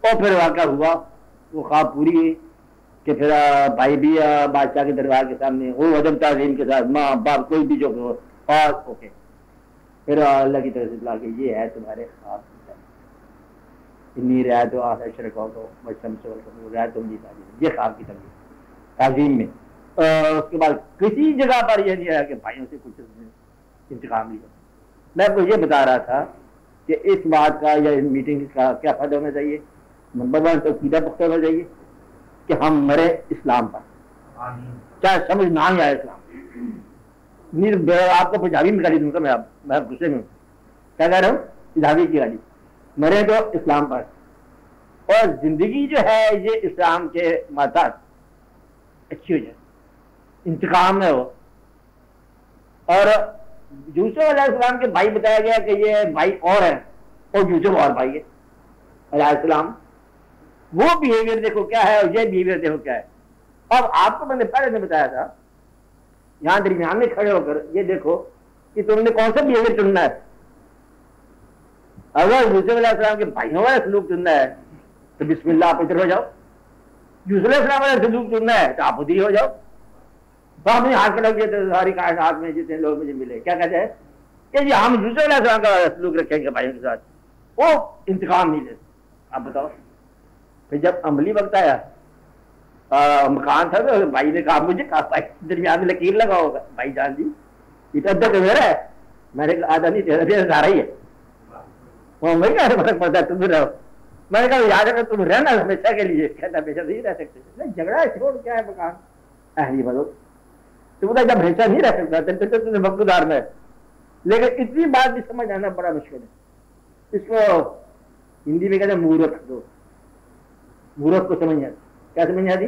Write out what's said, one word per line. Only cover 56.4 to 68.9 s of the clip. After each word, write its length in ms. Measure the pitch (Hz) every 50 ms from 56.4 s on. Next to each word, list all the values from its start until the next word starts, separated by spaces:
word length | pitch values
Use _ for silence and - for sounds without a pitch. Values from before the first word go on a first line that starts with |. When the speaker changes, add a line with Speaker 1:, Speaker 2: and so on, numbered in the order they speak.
| 165 175 196 208 185
Speaker 1:
है, 220 | 165 143 131 - - - - - - - _ _ _ -
और 160 | 196 196 175
यूसुफ 260 | 180 160 170 202 151
और 160 | 139 143 139 123
भाई 160 | 123 127 131
है 140 | 139 151 - - _ _ _ _ _ _ _ _ _ _ _ _ _ _ _ _ -
अलैहिस्सलाम। 640 | 147 147 147 147 143 - 165 156 151 160 170 - - _ _ _ _ _ _ _ _ _ _ _ _ - - _ _ _ _ 165
वो 260 | 170 226 330 339 339
बिहेवियर 400 | 311 254 226 220 220 226 226 220
देखो 240 | 220 220 214 208 190
क्या 180 | - 220 226
है 220 | 208 196 214 214 202
और 140 | 170 170
ये 80 | 220 226
बिहेवियर 340 | 208 190 185 175 185 190 156
देखो 180 | 165 156 156
क्या 160 | 147 - 143 123
है। 140 | 110 - - _ _ _ _ _ _ _ _ _ _ _ _
अब 200 | 226 254 - - -
आपको 320 | 160 185 214 226 - 311
मैंने 200 | 269 262 254 226
पहले 260 | - - 262 269 254
ने 80 | 220 214
बताया 280 | 190 165 165 151 143
था, 300 | 127 127 127 156 - - _ _ _ _ _ _ _ _ _ _ _ _ _ _ _ _ _ _ _ _ _ 147
यहाँ 180 | 160 185 208 190
दरमियान 340 | 190 185 170 170 160 185
में 180 | 220 247 - -
खड़े 160 | 196 208 208
होकर 380 | 202 175 143 147 147 151 147 - 160
ये 80 | 196 196
देखो 340 | 175 190 - - 151 170 175 - - _ _ _ _ _ _ _ _ _
कि 80 | 208 208
तुमने 280 | 208